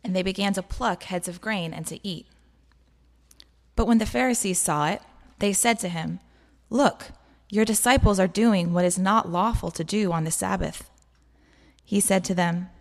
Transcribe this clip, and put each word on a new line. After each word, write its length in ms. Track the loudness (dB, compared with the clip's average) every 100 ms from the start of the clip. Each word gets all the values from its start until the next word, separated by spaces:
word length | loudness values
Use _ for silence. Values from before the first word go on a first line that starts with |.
and 100 | -2
they 80 | -2
began 300 | -2 -2 -2
to 100 | -2
pluck 420 | -6 -4 -4 -4
heads 260 | -6 -6 -6
of 100 | -8
grain 340 | -6 -4 -6
and 140 | -8 -10
to 180 | -10 -10
eat. 200 | -10 -12 _ _ _ _ _ _ _ _ _ _ -20 -20 _ _ -2
But 100 | 4
when 120 | 4
the 60 | 2
Pharisees 540 | 0 0 0 0 -2
saw 300 | 0 0 0
it, 120 | -2 -8 -20 -20 -4
they 140 | -2
said 260 | 2 0 0
to 80 | -4
him, 320 | -6 -6 -8 _ _ _ _ _
"Look, 420 | 2 2 2 -18 -20 _ _ _
your 140 | 0
disciples 560 | 2 2 4 6 6 4
are 80 | 2
doing 460 | 4 4 4 2
what 100 | 2
is 160 | 2 2
not 300 | 2 2 2
lawful 420 | 0 0 0 -4
to 120 | -6 -4
do 260 | 0 0
on 140 | 0 -2
the 40 |
Sabbath." 600 | -4 -2 -2 -4 -8 -18 _ _ _ _ _ _ _ _ _ _
He 160 | -2
said 240 | 2 0 0
to 100 | 0
them 340 | 0 -2 -8 -16